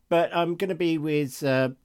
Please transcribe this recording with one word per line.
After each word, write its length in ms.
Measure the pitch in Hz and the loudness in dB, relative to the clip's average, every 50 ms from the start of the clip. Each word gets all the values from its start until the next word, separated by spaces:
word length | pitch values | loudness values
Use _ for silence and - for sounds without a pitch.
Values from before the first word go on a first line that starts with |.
| _ | _
But 260 | _ 175 170 170 - - | _ 2 2 2 2 0
I'm 220 | 170 170 170 175 | 0 0 0 -2
gonna 180 | 165 196 185 190 | -2 -2 -4 -2
be 240 | 160 180 165 165 | -2 0 0 0
with, 460 | 156 143 156 151 147 147 131 - - 151 | 0 -2 0 0 0 0 -2 -4 -4 -2
uh, 280 | 139 131 131 131 127 131 - _ | 0 2 2 2 0 -2 -8 _